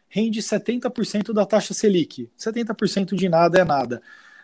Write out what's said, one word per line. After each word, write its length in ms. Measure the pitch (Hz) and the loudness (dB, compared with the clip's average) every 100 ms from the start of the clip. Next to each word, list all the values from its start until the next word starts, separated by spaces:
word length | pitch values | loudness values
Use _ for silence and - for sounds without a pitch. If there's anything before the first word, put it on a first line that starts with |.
| _ | _
rende 320 | 190 226 214 | -2 -2 -2
setenta 480 | - 208 202 240 247 | -2 -2 -2 -4 -4
por 160 | 247 | -4
cento 300 | 190 208 202 | -4 -4 -2
da 100 | 208 | 0
taxa 300 | 190 214 - | 2 2 0
Selic. 560 | 190 214 180 147 - 117 _ | 0 2 2 0 -6 -14 _
Setenta 360 | 226 226 226 | -6 -4 -6
por 160 | 214 196 | -2 -2
cento 260 | 196 185 | -2 -2
de 140 | 185 185 | -2 0
nada 320 | 165 170 180 | 4 4 4
é 40 | |
nada, 360 | 165 143 120 117 - - - - | 4 0 -2 -8 -12 -20 -20 -20